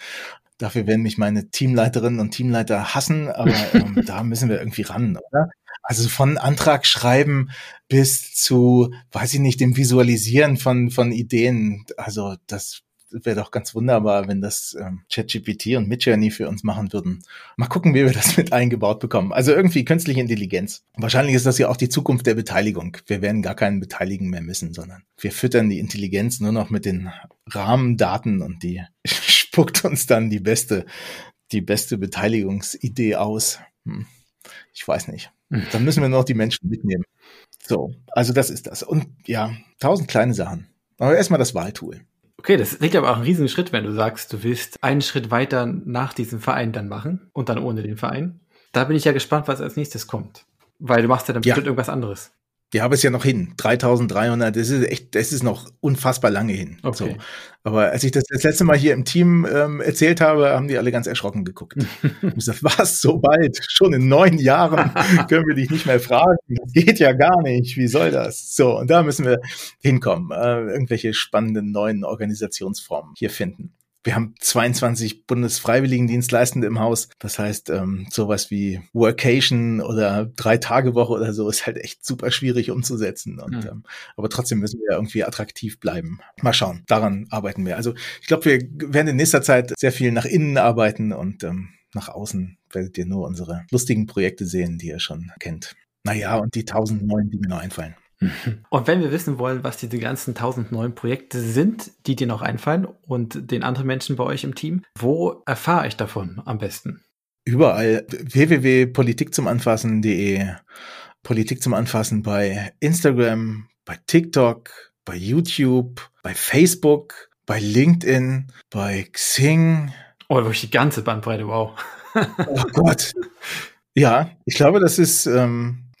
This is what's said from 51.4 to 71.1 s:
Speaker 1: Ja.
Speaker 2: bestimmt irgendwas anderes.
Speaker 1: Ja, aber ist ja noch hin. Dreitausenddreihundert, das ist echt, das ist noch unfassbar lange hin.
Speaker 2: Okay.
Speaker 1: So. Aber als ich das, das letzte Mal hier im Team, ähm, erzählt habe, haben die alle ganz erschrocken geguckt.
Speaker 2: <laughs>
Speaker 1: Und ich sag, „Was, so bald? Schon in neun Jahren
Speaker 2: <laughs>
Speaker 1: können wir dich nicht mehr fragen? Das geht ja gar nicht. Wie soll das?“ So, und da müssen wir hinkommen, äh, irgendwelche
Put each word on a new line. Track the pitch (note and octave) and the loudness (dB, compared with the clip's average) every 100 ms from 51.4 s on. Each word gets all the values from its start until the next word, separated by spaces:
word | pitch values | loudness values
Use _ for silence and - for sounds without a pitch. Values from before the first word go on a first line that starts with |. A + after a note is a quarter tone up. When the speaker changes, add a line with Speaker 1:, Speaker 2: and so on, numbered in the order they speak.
Speaker 1:
Ja. | A2+ | 2
Speaker 2:
bestimmt | C#3 C#3 | 2 0
irgendwas | B2+ B2 | -2 -4
anderes. | C3+ A2+ G2 - _ _ _ _ | -4 -6 -8 -16 _ _ _ _
Speaker 1:
Ja, | G#2+ | -2
aber | B2 | 2
ist | C3+ | 2
ja | C#3 | 2
noch | B2 | 2
hin. | C3+ A#2+ F2 - | 0 0 -4 -4
Dreitausenddreihundert, | G#2+ B2 B2+ A#2+ A#2+ F#2 A#2 A#2 A2+ G#2+ | 0 2 4 2 2 0 0 0 0 0
das | A2+ | 0
ist | C#3 A#2+ | 0 0
echt, | B2 - | -2 -4
das | G#2 A2 | -2 -2
ist | C#3 | -2
noch | A#2+ G2 - _ | -2 -4 -10 _
unfassbar | D3 C3 C3 B2 A#2 | -2 0 0 2 0
lange | G2 A2 | 0 -2
hin. | F#2+ F2 - | -4 -8 -8
Speaker 2:
Okay. | C3+ A#2 | -6 -4
Speaker 1:
So. | G2+ A2 - - - _ | -6 -6 -12 -18 -20 _
Aber | G#2+ G#2+ G2+ | -2 2 2
als | B2 | 2
ich | C3 | 0
das, | C#3 | 0
das | - C3+ | -2 0
letzte | D3+ D#3+ | 0 4
Mal | F3 D3 | 6 6
hier | D3 | 6
im | C3 | 2
Team, | B2+ E3+ F3 E3+ E3 | 2 4 6 6 4
ähm, | C#3+ D3+ D3 | 2 2 0
erzählt | - - D#3 E3+ | -2 2 4 6
habe, | D#3 D3+ C#3+ | 4 6 4
haben | C3 C#3 | 2 0
die | C3 | 0
alle | A#2+ | 0
ganz | A#2+ A2 | 0 -2
erschrocken | - G2+ G#2 | -4 -4 -6
geguckt. | F2+ - - C#3 | -8 -10 -12 -6
Speaker 2:
<laughs> | B2 - D3 - | -6 -2 -4 -2
Speaker 1:
Und | F#3+ - | -4 -2
ich | |
sag, | A#2 - | -4 0
„Was, | D3+ - G3+ - | 0 2 0 2
so | C3 D#3+ | 2 4
bald? | C#3 D#3 D3+ - - | 4 6 4 0 0
Schon | - F#3+ | 4 4
in | C3+ C3 | 6 6
neun | C#3+ F#3+ E3 | 8 8 6
Jahren | C3 D3 E3+ E3 C#3+ | 4 4 4 4 2
Speaker 2:
<laughs> | F3 F3+ F3 - | 2 4 4 6
Speaker 1:
können | D#3+ D#3 | 2 4
wir | |
dich | C3+ C3+ | 0 0
nicht | D#3+ - | 0 2
mehr | B2 | 2
fragen? | B2 B2 F3 E3+ - | 4 4 6 4 0
Das | A#2 - | -6 2
geht | E3 E3+ A3 | 4 6 6
ja | C#3+ | 6
gar | B2 D#3 F3+ | 6 6 6
nicht. | C#3+ B2 A#2+ C3 | 4 2 0 0
Wie | B2 | 2
soll | C3+ E3 | 2 2
das?“ | C#3+ A1+ - - - | 2 -2 -6 -8 2
So, | B2+ A2+ | 4 4
und | B2+ | 4
da | E3+ | 4
müssen | D#3 C#3 | 4 0
wir | C3 A#2+ B2 - - - | 2 2 0 -12 -14 -2
hinkommen, | C3+ C3 A2+ F2 F2 | 2 2 2 -2 -2
äh, | D#2 A#2+ A#2+ A2 | -2 -2 0 -2
irgendwelche | C3 B2+ A2+ A2+ | -4 -2 -2 -2